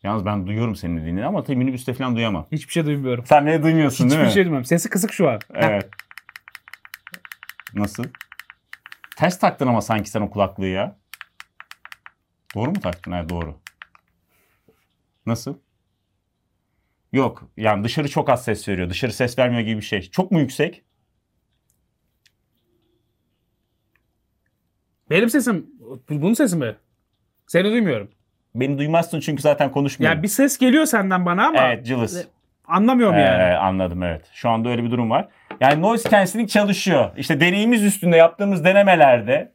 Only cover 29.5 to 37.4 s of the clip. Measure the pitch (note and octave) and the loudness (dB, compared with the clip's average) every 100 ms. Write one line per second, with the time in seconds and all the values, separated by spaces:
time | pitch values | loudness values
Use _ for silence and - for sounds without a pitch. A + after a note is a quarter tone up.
29.5 | C#3+ C#3 C#3+ C#3+ - D#3 D#3+ G3+ - C#4 | 2 0 0 -2 0 0 0 -2 2 2
30.5 | - B3+ C#4+ D#4 A3+ F#3+ F#3 F3 F3+ C4+ | 4 4 4 4 0 0 0 0 0 2
31.5 | D#4+ C4 A#2 A#2 B2+ F#3+ F3+ E3+ _ _ | 4 2 0 -4 -2 -2 -6 -14 _ _
32.5 | _ - F3 A3 B3+ A3 G2+ G2 F#2 F2+ | _ -2 2 4 4 4 4 4 4 2
33.5 | F2 F#2+ F#2+ F#2 F2 F2+ D#2+ _ - A#2+ | 2 0 0 -4 -4 -6 -6 _ -6 -2
34.5 | A2+ A#2 A#2 A#2+ A#2+ A2+ C3 G3 _ _ | -2 -2 -2 -2 -2 0 -2 -2 _ _
35.5 | - C3 D3 F#3+ A3+ - G#3 F#3 A3 A3 | 0 2 2 0 0 2 2 2 -2 0
36.5 | G#3 G#3 F#3+ - D3+ G#2 - C3+ D#3 | 0 0 0 0 2 0 -4 -4 2